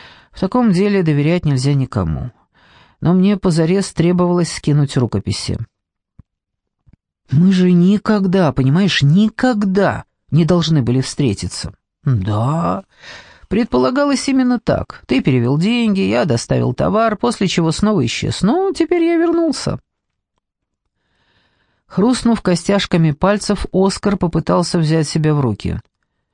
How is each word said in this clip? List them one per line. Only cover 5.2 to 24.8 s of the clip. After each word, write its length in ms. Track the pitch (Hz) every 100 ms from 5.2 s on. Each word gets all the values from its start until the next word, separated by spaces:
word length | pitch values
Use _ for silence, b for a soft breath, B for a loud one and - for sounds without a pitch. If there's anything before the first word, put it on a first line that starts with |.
| - - - - 117 _ _ _ _ _ _ _ _ _ _ _ _ _ _ _ -
«Мы 200 | 139 185
же 200 | 185 180
никогда, 800 | 175 180 208 - 214 190 190 160
понимаешь, 500 | 127 131 165 196 -
никогда 1040 | 143 175 220 - 254 214 202 190 165 107 - _ -
не 160 | 156 165
должны 380 | 175 160 160
были 180 | 117 131
встретиться». 720 | - - 139 95 90 - - - _ _
«Да, 800 | 143 117 92 104 127 160 175 196 - B B B B B B
предполагалось 800 | 196 247 247 254 254 285 262 -
именно 300 | 262 247 247
так. 420 | - - - - -
Ты 140 | 254
перевел 360 | - 127 120 143
деньги, 440 | 196 240 226 190
я 240 | 190 233 190
доставил 500 | - - 127 120 127
товар, 420 | 156 208 226 214
после 300 | 240 - 185
чего 240 | - 165
снова 340 | - 208 202 117
исчез. 380 | - - -
Ну, 280 | 180 339 392
теперь 300 | 302 330 349
я 140 | 339 339
вернулся». 640 | 339 330 330 - - - _ _ _ _ _ _ _ _ _ _ _ _ _ _ _ _ _ _ _ _ _
Хрустнув 560 | - 226 254 233 226
костяшками 680 | - 175 - 202 - 175 160
пальцев, 540 | 143 190 208 - 202 -
Оскар 440 | 180 196 - 208 202
попытался 600 | 175 165 151 180 170
взять 300 | 180